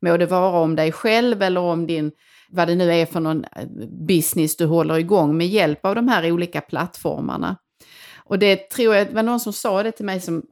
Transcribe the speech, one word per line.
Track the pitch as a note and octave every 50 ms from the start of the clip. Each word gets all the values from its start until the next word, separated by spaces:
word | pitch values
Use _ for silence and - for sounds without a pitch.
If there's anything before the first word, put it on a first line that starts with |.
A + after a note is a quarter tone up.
må | - F3 E3+
det | F3 F3
vara | E3 F#3 F3+ F#3 F#3+ F3 E3+
om | E3 D#3+ D#3+
dig | D#3 D#3 D#3+
själv | D#3 - - A3 A3 A#3 A#3+ B3 A3+ G3
eller | G3 F#3 F#3 F3+
om | F3+ F3 E3+ E3 E3
din, | D#3+ E3 D#3 D3+ D3+ D3+ _ _ _ _ _ _ _
vad | - F3+ E3+ E3
det | F3
nu | F3+ F3+ E3+ E3+
är | E3 E3
för | E3 - E3+
någon, | D#3+ D#3 D#3+ D#3 -
eh, | - - - - - - - - - - - D#3+
business | D#3 F3+ E3 D#3 - - F3 D#3 D#3 -
du | - E3+
håller | D3+ E3 E3+ D#3 D#3 D#3+ D#3+
igång | E3+ E3+ G#3 F#3+ D#3 D3 D3+
med | E3 E3+
hjälp | F3+ G#3 G#3+ F3 D3+ D3 - -
av | F#3+ G3+
de | A#3 A#3+ C4
här | A#3 F3+ E3 E3+
olika | E3+ F3 F3 E3+ - D3+
plattformarna. | - - - C3 E3+ F3+ - - - D3+ D3+ D3 - - C2 - - E2+ F#3+ - _ _ _ _ - - - - - - - - -
Och | - - F#3+
det | G#3 G3 F#3+ F#3+ - -
tror | - B3+ A#3+ A3 G#3+
jag, | G3+ G#3 -
det | -
var | A3
någon | A3 A#3 A#3+ A#3
som | - G#3+
sa | G3+ - - A3 F#3+ G3
det | G#3+ A3+
till | A3 - G#3
mig | G3 F#3+ F3+
som | - F3+ E3 E3 - -